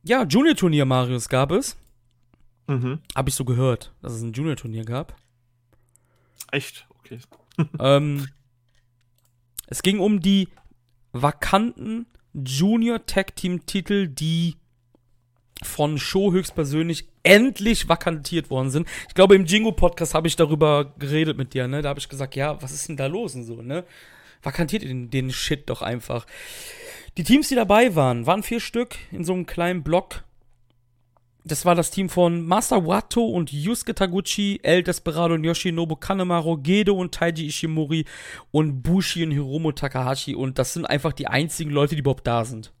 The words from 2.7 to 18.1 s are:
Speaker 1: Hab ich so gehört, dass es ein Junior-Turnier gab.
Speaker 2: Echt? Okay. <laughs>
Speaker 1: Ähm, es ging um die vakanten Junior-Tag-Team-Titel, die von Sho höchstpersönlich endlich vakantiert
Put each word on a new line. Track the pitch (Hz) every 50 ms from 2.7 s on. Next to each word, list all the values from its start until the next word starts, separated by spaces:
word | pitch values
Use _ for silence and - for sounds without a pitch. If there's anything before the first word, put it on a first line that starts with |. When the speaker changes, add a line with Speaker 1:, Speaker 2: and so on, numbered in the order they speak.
| 139 127 123 127 135 156 _ _ -
Speaker 1:
Hab | - 135
ich | 139 -
so | - 139
gehört, | 120 123 120 131 131 117 - - - - _
dass | - 127 120
es | 113
ein | 117 117
Junior-Turnier | 107 127 151 165 139 - - 117 110 113 113
gab. | 113 120 135 147 - - _ _ _ _ _ _ _ _ _ _ _ _ _ _ _ _ _ _ _ _ _ _ _ _ _ - _
Speaker 2:
Echt? | - 143 - - - - - _ - _
Okay. | _ - 120 117 -
<laughs> | _ - _ _ _ _ - 156 151 -
Speaker 1:
Ähm, | 151 131 135 139 143 151 147 143 143 139 135 _ _ _ _ _ _ _ _ _ _ _ _ _ _ _ _ _ _ _ _ _ _ _ _ _ - -
es | - 120 - -
ging | 185 196 214
um | 185 208 214 196
die | 156 196 196 196 185 - - - _ - _ _ _ _ _ _ _ _
vakanten | - 123 135 147 151 - - - - 196 220 240 - - 117 220 220 233 233 _ _ _ _ _ -
Junior-Tag-Team-Titel, | 147 135 127 131 135 175 202 226 233 226 233 233 220 - - - 190 190 - - - - 180 180 170 - - - 196 175 - 202 202 196
die | 160 131 - 151 160 165 165 170 170 - - _ _ _ _ _ _ _ _ _ _ _ _ _ _ _ _ _ _ _ -
von | - - - - 147 147 156 143
Sho | - - - 190 196 202
höchstpersönlich | 175 190 180 - - - 156 139 143 156 165 170 165 - - - _ _
endlich | _ 170 196 208 240 269 214 - 202 233 220 - -
vakantiert | - 170 - - 180